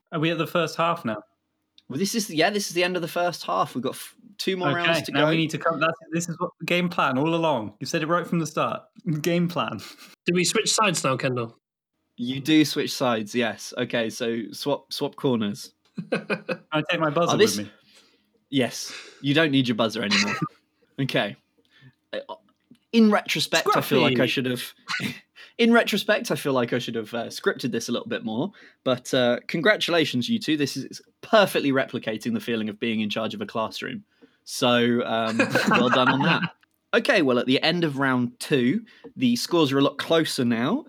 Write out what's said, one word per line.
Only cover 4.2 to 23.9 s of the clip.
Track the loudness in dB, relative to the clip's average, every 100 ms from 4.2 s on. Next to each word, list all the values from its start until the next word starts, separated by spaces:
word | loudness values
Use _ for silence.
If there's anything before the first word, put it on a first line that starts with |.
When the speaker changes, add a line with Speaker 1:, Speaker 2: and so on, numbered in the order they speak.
| -18 -8
Speaker 2:
two | -4 -2
more | 0
Speaker 1:
Okay, | 0 2
Speaker 2:
rounds | 0
to | 0
Speaker 1:
now | 2 2
Speaker 2:
go. |
Speaker 1:
we | 2
need | 0
to | -2
come, | -2 0
that's, | 0 -2 -4
this | -4 -4
is | -6
what, | -8 -6
game | -2 0 0
plan | 0 0 2
all | 2
along. | 2 2 0 -4 -10
You've | -6
said | -4
it | 0
right | 0 0
from | -2
the | 0
start. | -2 -2 -4 -10 -10
<laughs> | -4 -2
Game | 0 0 0
plan. | -2 -4 -6 -12 -18 -20 -8 -2
Speaker 3:
Do |
we | 0
switch | 2 0 0
sides | 2 2 2
now, | 0 0
Kendall? | -2 -2 -6 -12 _ _ _ _ _ -10
Speaker 2:
You | -6 -4
do | 2 4
switch | 4 0 -4
sides, | -2 0 0 -2 -2
yes. | -2 -4 -8 -6
Okay, | -2 -2 -2
so | -4 -4 -4 -6
swap, | -6 -4 -4 -4
swap | -6 -6
corners. | -2 0 2 0 -4 -12 _ _
Speaker 3:
<laughs> | -14 -6
Speaker 1:
Can | -6 -4 -6 -6 -10 -4
I | -2 0
take | 0
my | 0
buzzer | 2 2
Speaker 2:
Oh, | 4
this | 4 2
Speaker 1:
with | -6
me? | -14 _ -20 _ _ _ _ _
Speaker 2:
Yes, | 0 0 -2 -12 -12 -16 -6
you | 0
don't | 4 4
need | 4 4
your | 2
buzzer | 0 0
anymore. | 0 0 0 -2 -6 _ _
Speaker 1:
<laughs> | _ _ -4
Speaker 2:
Okay. | -2 0 -2 -6 _ _ _ _ -20 _ _
Uh, | -10 -10 -14 _ _ _ -20 _
in | 6 6
retrospect, | 6 0 -2 0 0 2 0
I |
feel | 2